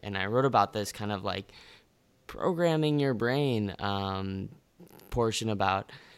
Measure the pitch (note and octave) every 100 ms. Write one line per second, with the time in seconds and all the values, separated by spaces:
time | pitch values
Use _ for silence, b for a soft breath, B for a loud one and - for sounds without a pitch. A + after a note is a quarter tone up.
0 | G#2 G2 G2 A#2+ C3+ A#2 G2+ G#2+ G2+ -
1 | G#2 G2+ G2+ F#2+ G2+ b b b b _
2 | _ _ - - F3 E3+ E3+ D#3+ D3+ D3
3 | C#3 A2+ A#2 C3+ C#3+ A2+ G2+ - G2+ G2
4 | G2 F#2+ G2 F#2+ G#2 - _ - - -
5 | - B2 A2+ G#2+ A2+ G#2 G2 F#2+ - b
6 | b